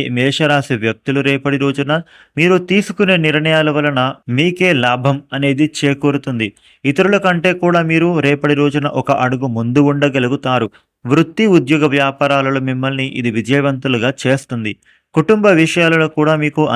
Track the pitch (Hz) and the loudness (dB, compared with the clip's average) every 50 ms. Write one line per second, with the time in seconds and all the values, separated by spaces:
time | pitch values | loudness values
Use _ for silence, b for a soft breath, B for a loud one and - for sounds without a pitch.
0 | 135 127 123 123 127 139 135 - 160 147 147 143 131 - 131 107 107 113 110 - | 2 0 -2 -2 0 0 0 0 0 2 2 0 0 -2 -4 -2 -2 -4 -4 -4
1 | _ 139 135 139 131 135 139 135 135 143 139 135 139 139 135 139 139 139 151 165 | _ -4 -2 0 0 0 -2 0 -2 -2 -2 0 0 -2 -2 -2 -2 -2 -2 -4
2 | 165 b b b b b b 143 165 180 185 180 180 - 190 208 196 - 190 - | -4 b b b b b b 0 2 2 2 2 0 0 0 0 0 -2 -2 -2
3 | 208 185 190 170 156 156 147 151 151 160 160 156 151 151 143 151 147 147 139 127 | 0 2 2 2 2 0 0 0 0 2 2 2 2 0 0 0 0 0 0 0
4 | 127 135 - - _ - 120 131 156 180 175 - 185 180 165 131 120 123 123 127 | 0 -2 -4 -6 _ -2 -2 0 0 0 0 0 0 0 2 2 2 0 0 0
5 | 123 139 139 139 139 _ - 135 139 139 139 135 151 147 - - - 143 139 139 | 0 0 0 -2 -4 _ -6 -2 0 0 2 2 0 -2 0 -2 -2 0 0 0
6 | - 147 139 139 - 139 127 113 110 101 b b b b b b - 135 135 - | 0 0 0 -2 -4 -6 -4 -4 -4 -4 b b b b b b -4 -2 0 2
7 | 185 190 202 196 196 185 180 170 151 185 180 180 180 175 175 170 165 160 160 165 | 2 2 2 0 0 0 0 0 0 0 0 0 0 2 2 2 0 0 0 0
8 | 165 175 175 160 135 143 143 139 143 147 147 139 147 147 135 147 139 143 - 135 | 2 0 0 0 0 0 0 0 -2 -4 -2 -2 -2 0 0 -2 -4 -4 -4 -4
9 | 123 - 139 - 127 127 131 127 135 131 117 113 117 120 123 147 143 143 143 143 | -2 -2 0 0 0 -2 -2 -2 -4 -4 -4 -4 -4 0 2 2 2 2 2 0
10 | 143 143 131 135 123 120 135 143 139 131 127 123 113 101 b b b b _ _ | 0 0 0 0 -2 -2 -2 -4 -2 -2 -2 -2 -2 -4 b b b b _ _
11 | - 117 135 160 165 160 165 - 220 214 180 170 131 123 151 147 147 143 131 143 | -4 0 2 2 2 0 0 0 2 4 4 4 4 2 2 2 2 2 2 0
12 | 139 139 135 - 147 139 139 139 135 135 135 135 131 131 131 127 131 135 135 135 | 0 -2 -2 -2 0 0 2 0 0 0 -2 -2 -2 -4 -4 -4 -4 -4 -4 -4
13 | 131 135 - 131 123 120 107 117 107 107 135 143 139 143 135 127 131 135 127 113 | -6 -6 -6 -4 -4 -2 -2 -2 -2 0 0 0 2 0 -2 -2 -2 -2 -2 0
14 | 110 131 135 - - 131 135 135 - - 123 117 110 107 98 b b b b b | 0 -2 -2 -2 -2 0 0 0 -2 -6 -8 -8 -6 -8 -10 b b b b b
15 | b b - 160 147 - 220 214 208 208 180 160 160 156 - 175 170 165 165 160 | b b -2 0 2 2 2 4 4 4 4 4 4 2 2 0 2 2 2 2
16 | 156 156 156 156 151 156 160 156 151 147 143 160 156 131 117 | 0 0 0 0 2 2 2 0 -2 -2 0 0 0 0 0